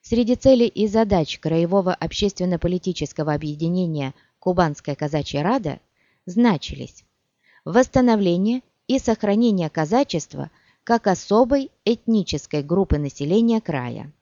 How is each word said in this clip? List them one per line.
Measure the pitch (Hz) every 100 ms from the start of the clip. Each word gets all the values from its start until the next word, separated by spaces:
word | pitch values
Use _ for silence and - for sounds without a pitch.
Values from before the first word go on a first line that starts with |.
Среди | - 226 226 247
целей | 269 262 233
и | - 214
задач | 214 220 196 156 -
Краевого | 156 165 170 196 180
общественно-политического | - 165 - 208 - 180 175 175 180 190 175 147 - 156
объединения | 147 151 147 165 180 180 156 135 - _ _
"Кубанская | - 180 170 147 -
казачья | 143 151 151 - 139
рада" | 156 262 165 - _ _ _ _
значились | - 180 240 165 - 139 135 - _ _ _ _ _ _ -
восстановление | 190 254 262 247 220 190 175 202 247 - _ _
и | 262
сохранение | - 220 202 202 240 196 160
казачества | - 156 226 285 165 - 143 139 _ _ _
как | - 233 214
особой | 180 - 208 247 277 269 _
этнической | - 233 - 220 180 147 - 147
группы | 143 175 190 151
населения | 143 - 143 196 233 226
края | 220 143 123 110 147 -